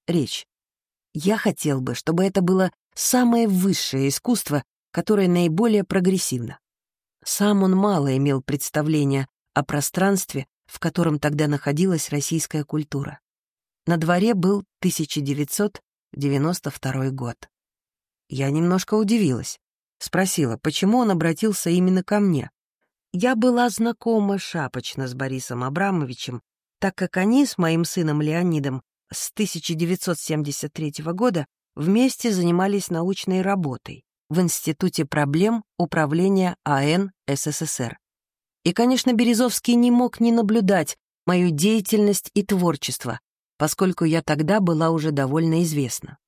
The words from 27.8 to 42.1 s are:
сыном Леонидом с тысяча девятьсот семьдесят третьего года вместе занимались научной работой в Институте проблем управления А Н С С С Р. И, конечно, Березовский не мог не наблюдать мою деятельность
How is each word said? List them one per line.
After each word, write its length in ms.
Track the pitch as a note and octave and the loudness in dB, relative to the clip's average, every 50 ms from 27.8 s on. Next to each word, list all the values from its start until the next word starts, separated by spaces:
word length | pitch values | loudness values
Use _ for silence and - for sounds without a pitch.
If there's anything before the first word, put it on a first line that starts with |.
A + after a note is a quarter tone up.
| E3 | 0
сыном 380 | - - F#3 E3 D#3 D3 D3+ | 0 -2 -2 0 0 0 0
Леонидом 600 | D3+ D3+ D#3 F3 F3+ F3+ D#3+ D3+ C#3 C#3 C3 B2+ - _ _ _ _ - | 0 0 0 0 0 0 0 0 -2 -4 -6 -8 -10 _ _ _ _ -14
с 200 | - - - - | -10 -10 -10 -8
тысяча 420 | - - G#3+ - - D#3+ - - E3 | -4 -4 -4 -4 -4 -6 -6 -6 -4
девятьсот 460 | D#3 E3+ E3 F#3 - - F#3+ E3 - | -2 -2 -2 -2 -2 -2 -4 -4 -4
семьдесят 520 | - - D#3+ D3+ D3 C#3+ C#3 - D#3+ C#3+ | -4 -4 -2 -2 -2 -4 -6 -8 -8 -10
третьего 380 | - - D#3 D3 D3 - D3+ E3 | -8 -6 -8 -8 -8 -8 -8 -6
года 340 | F3 F#3+ A#3+ B3+ F3+ E3 C3+ - _ _ _ _ - | -4 -4 -4 -4 -4 -6 -6 -6 _ _ _ _ -10
вместе 560 | - D3 F3+ G3+ A#3 C4 C4 - - - A#3 | -4 0 2 2 4 2 2 0 -2 -4 -2
занимались 580 | G3+ F3+ E3+ E3+ E3+ F3+ F#3+ G3+ G3+ G3 - - | 0 0 2 2 2 2 0 0 0 -2 -4 -4
научной 540 | F3 D#3+ E3+ F#3+ G3 - - F#3+ F#3 F#3 | -4 -4 -2 -4 -4 -4 -4 -2 -2 0
работой 600 | F#3 G3 G3 F#3+ D#3+ C3+ B2 - - - - - _ _ _ _ _ - | 0 0 -2 -2 -2 -4 -6 -10 -12 -18 -20 -20 _ _ _ _ _ -4
в 120 | D3+ F3+ | 0 0
Институте 640 | F#3 D#3+ - - - - D#3 - F#3+ F3+ - - D3 | 2 0 0 -4 -4 -4 -4 -2 -2 -2 0 -2 -4
проблем 600 | - - D3+ D3 C#3+ C#3+ E3 G3 A3+ A#3 A3+ - _ _ | -2 0 0 0 2 2 2 2 2 0 -2 -6 _ _
управления 800 | - F3 - - E3 D3+ C#3 D#3 E3+ F#3 G3 G3 F#3+ F#3 F3+ F3+ - | -4 -4 -2 0 0 0 0 2 2 2 4 4 2 2 0 -2 -4
А 220 | - D3 C#3+ C3+ C#3 | -4 -2 0 2 2
Н 260 | D3+ E3 F#3+ G3 F#3+ - _ - | 2 2 0 0 -2 -6 _ -6
С 220 | - C#3 - - D3+ | -4 -4 -2 -2 -4
С 140 | C#3+ - D#3+ | -4 -4 -4
С 140 | D3 - - | -6 -4 -6
Р. 180 | B2 A#2 - _ _ _ _ _ _ _ _ _ _ _ _ _ | -6 -8 -8 _ _ _ _ _ _ _ _ _ _ _ _ _
И, 100 | - E3+ | -2 -2
конечно, 400 | F3 - A#3+ B3+ C4 A#3+ - B3+ | 2 2 2 2 2 2 2 2
Березовский 640 | A#3+ G#3+ A#3+ A#3+ A#3 G#3+ B3+ A#3+ - - - A#3+ A#3+ | 2 4 4 4 4 4 2 0 0 -2 0 2 4
не 160 | A#3+ A#3+ B3 | 4 4 4
мог 300 | A#3+ B3 B3 A#3 - - | 4 4 2 2 0 0
не 100 | A#3 A#3 | 2 4
наблюдать 640 | A#3 A#3 A3 G3 A3 A#3 F#3+ F#3 G3 F3 D3+ - - _ _ _ _ _ - | 4 4 2 2 2 2 4 4 2 2 0 -2 -8 _ _ _ _ _ -2
мою 240 | F3 F3+ F3+ F3+ F3 | 2 2 4 4 2
деятельность 800 | D#3 C#3 F3 G#3+ A3 A3+ G3 - A3 G#3 G#3 G#3 | 2 2 2 4 2 2 0 2 2 4 4 4